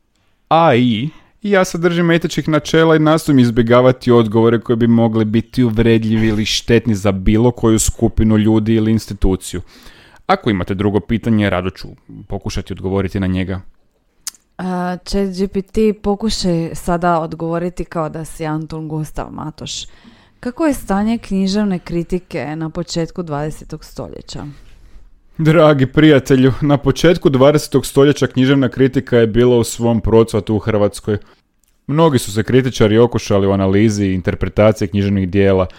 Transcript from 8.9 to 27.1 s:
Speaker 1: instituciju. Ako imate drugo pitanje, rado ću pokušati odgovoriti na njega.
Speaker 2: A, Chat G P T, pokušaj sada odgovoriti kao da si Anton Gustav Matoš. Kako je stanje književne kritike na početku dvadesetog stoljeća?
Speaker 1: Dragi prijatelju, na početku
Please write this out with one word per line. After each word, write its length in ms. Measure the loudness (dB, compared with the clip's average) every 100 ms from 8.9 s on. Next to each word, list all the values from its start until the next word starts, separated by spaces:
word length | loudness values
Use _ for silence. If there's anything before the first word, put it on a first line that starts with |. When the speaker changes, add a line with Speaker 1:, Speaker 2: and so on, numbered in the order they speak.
Speaker 1:
instituciju. 680 | -2 -4 -4 -2 -2 -6 -12 -14 -20 -20 -20 _ -12 -4
Ako 220 | -2 -2
imate 240 | -4 -4
drugo 260 | -4 -2 -2
pitanje, 500 | -2 -4 0 0 0
rado 200 | -2 -4
ću 180 | -8 -14 -18 -20 -20 -14
pokušati 460 | -10 -8 -8 -10
odgovoriti 460 | -10 -4 -4 -4 -4
na 80 | -2
njega. 340 | -2 -4 -8 -12 -20 _ _ _ _ -20 -20 _ -12
Speaker 2:
A, 400 | -8 -6 -6 -8 -6
Chat 240 | -4 -4 -4
G 80 | -6
P 140 | -6
T, 320 | -6 0 0
pokušaj 840 | 0 -4 -4 -4 -4 -2 -2 -4 -8
sada 440 | -4 -2 0 -2
odgovoriti 680 | -4 -8 -6 -6 -6 -8 -8
kao 240 | -6 -6
da 160 | -8 -12
si 200 | -10 -6
Anton 420 | -6 -8 -12 -8
Gustav 440 | -8 -8 -10 -12
Matoš. 540 | -12 -14 -12 -14 -14 -14 -20 -20 -20 _ _
Kako 260 | -12 -2 -2
je 80 |
stanje 440 | -2 -2 -2 -2 -4
književne 600 | -4 -2 -2 -2 -2 -4
kritike 760 | -6 -8 -4 -6 -8 -10 -8 -8
na 140 | -8
početku 540 | -8 -8 -6 -6 -8
dvadesetog 600 | -8 -6 -8 -10 -14 -16 -16
stoljeća? 600 | -14 -14 -14 -16 -14 -14 -16 -20 -20 -20 -20 -20 -20 _ -2
Speaker 1:
Dragi 480 | 2 6 6 4 2
prijatelju, 680 | 4 6 6 4 4 4 2
na 160 | 0 0
početku 520 | 0 2 2